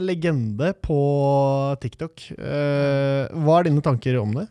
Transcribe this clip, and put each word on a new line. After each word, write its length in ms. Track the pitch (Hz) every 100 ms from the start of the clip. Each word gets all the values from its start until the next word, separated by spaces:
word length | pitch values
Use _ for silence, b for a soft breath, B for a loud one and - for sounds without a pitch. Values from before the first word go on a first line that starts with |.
legende 720 | 185 175 170 147 110 104 160 196
på 180 | - 147 143 143 139 139 139 135 139 139
TikTok. 420 | 123 - 160 - - -
Eh, 920 | 127 143 143 143 143 139 139 139 135
hva 260 | 165 151 165
er 40 |
dine 180 | 175 147
tanker 380 | 147 123 131 127
om 120 | 107 113
det? 120 | 214